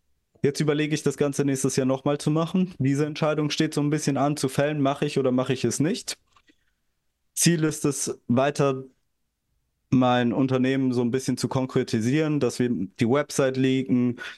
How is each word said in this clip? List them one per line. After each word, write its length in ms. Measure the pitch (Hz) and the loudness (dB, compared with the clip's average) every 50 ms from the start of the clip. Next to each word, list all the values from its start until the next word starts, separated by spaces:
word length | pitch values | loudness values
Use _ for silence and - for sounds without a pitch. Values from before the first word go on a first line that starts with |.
| _ _ _ _ _ _ _ _ | _ _ _ _ _ _ _ _
Jetzt 180 | - 143 143 - | -2 0 0 0
überlege 340 | 156 151 147 151 151 151 156 | 0 0 2 2 0 0 -2
ich, 80 | - | -2
das 140 | - 143 - | -2 -2 0
Ganze 280 | - 147 143 139 - 139 | 0 -2 0 0 0 0
nächstes 320 | 139 135 131 - 131 - | 0 0 0 0 0 0
Jahr 100 | 143 131 | 0 0
nochmal 320 | 131 131 131 - 147 147 143 | 0 0 0 0 -2 -2 0
zu 120 | - 156 | 0 0
machen. 440 | 151 160 165 165 - 185 185 185 - - | 0 0 0 0 0 0 0 -2 -2 -2
Diese 280 | 131 135 139 139 151 | 0 0 2 0 0
Entscheidung 440 | 147 143 - 160 151 151 156 151 143 | -2 -2 -2 0 0 0 0 -2 0
steht 240 | - - 160 156 - | 0 0 0 0 0
so 60 | 151 | -2
ein 100 | 147 147 | 0 0
bisschen 260 | 156 147 - 151 139 | 0 -2 0 0 0
an, 200 | 131 139 147 147 | 2 2 0 0
zu 120 | - 143 131 | 0 -4 -2
fällen, 320 | - 143 143 151 151 147 | 0 0 0 0 0 0
mache 240 | 135 135 139 - 151 | 0 0 0 0 -2
ich 120 | 147 - 139 | -2 0 0
oder 140 | 131 127 | 0 2
mache 200 | 127 127 127 - | 2 0 0 0
ich 120 | 127 127 - | -2 0 0
es 160 | 113 - - | 0 0 0
nicht. 380 | 143 175 247 - - - - - _ _ _ _ _ _ _ _ _ _ _ _ _ _ _ _ _ _ _ _ _ _ - | 0 0 0 -4 -6 -10 -12 -14 _ _ _ _ _ _ _ _ _ _ _ _ _ _ _ _ _ _ _ _ _ _ -2
Ziel 300 | - - 165 175 156 156 | 2 2 2 4 4 2
ist 200 | 156 151 - - | 0 0 0 -2
es, 340 | 147 139 - - - - - _ - | -2 -2 -2 -4 -8 -8 -6 _ 0
weiter 560 | 120 127 135 147 143 - 143 139 135 131 135 - _ _ _ _ _ _ _ _ _ _ _ _ _ _ _ _ _ _ _ - | 2 2 2 2 2 2 2 2 0 -2 -6 -14 _ _ _ _ _ _ _ _ _ _ _ _ _ _ _ _ _ _ _ 0
mein 420 | 127 127 127 123 123 123 120 120 | 2 4 4 4 4 2 2 0
Unternehmen 600 | 95 113 131 127 131 127 127 131 135 135 131 127 120 | 0 0 0 0 2 2 2 2 0 0 0 0 0
so 80 | 123 | 0
ein 80 | 120 117 | 0 0
bisschen 260 | 120 131 - - 127 | -2 -2 -2 -2 -4
zu 120 | - - 113 | -2 -2 -2
konkretisieren, 920 | - 135 131 127 - 131 123 - 123 113 110 123 139 156 156 151 151 139 | -2 -2 -2 -2 -2 -2 -2 0 -2 -2 0 0 0 0 0 0 0 0
dass 180 | 123 117 - - | 0 -2 0 0
wir 120 | 123 120 | 0 0
die 380 | 117 - 95 - _ - 120 110 | 0 -2 -6 -6 _ 0 0 2
Website 500 | 131 147 143 - - - 135 131 127 131 | 2 0 0 -2 -2 0 0 0 0 0
leaken, 600 | 131 131 131 131 131 - 131 123 123 123 113 - - - - | 0 2 0 0 0 0 0 0 0 0 -4 -6 -10 -16 -16